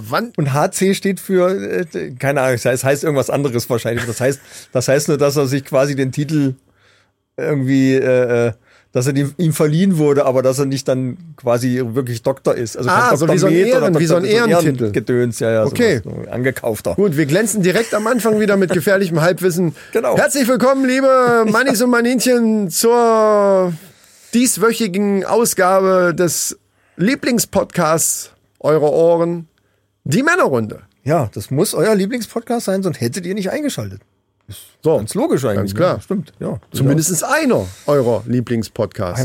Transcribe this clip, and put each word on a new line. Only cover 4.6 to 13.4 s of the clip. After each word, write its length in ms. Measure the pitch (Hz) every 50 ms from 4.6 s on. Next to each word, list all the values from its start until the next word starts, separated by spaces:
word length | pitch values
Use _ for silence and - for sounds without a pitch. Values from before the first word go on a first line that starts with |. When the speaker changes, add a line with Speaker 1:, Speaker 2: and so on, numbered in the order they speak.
| - - -
Speaker 2:
das 160 | 127 117 -
heißt 200 | 135 151 151 -
nur, 100 | 151 131
dass 180 | 143 143 135
er 100 | 151 139
sich 180 | 127 139 139 139
quasi 320 | - 151 131 139 143 143
den 160 | 131 135 131 -
Titel 420 | 147 147 139 156 151 139 135 127 - _ _ _ _ _ _ _ _ _ _ _ _ _ _ _
irgendwie, 580 | - 135 123 151 139 131 131 139 135 135 131 131
äh, 540 | 135 123 127 127 127 123 120 123 120 120 117
äh, 40 | 110 _ _ _ _ _ _ _ -
dass 140 | 123 127 143
er 40 | 135
die, 140 | 139 143 139 - -
ihm 140 | 175 160 151
verliehen 440 | - 160 151 151 165 196 196 180 156
wurde, 260 | 151 147 139 139 139
aber 160 | 135 123 127 127
dass 160 | 131 131 135
er 60 | 143
nicht 200 | 135 135 131 -
dann 300 | 147 131 131 131 123 120 - 170 165 143
quasi 460 | - - 120 120 120 127 127 123 123 127
wirklich 400 | 113 110 135 131 123 120 113 -
Doktor 320 | 180 180 - - 165 -
ist. 220 | 123 123 110 -
Also 140 | - 127 123
kein 80 | 180 214
Speaker 1:
Ah, 160 | 247 247 -
so 100 | 135 165
Speaker 2:
Doktor 80 | 160 151
Speaker 1:
wie 40 |
so 80 | -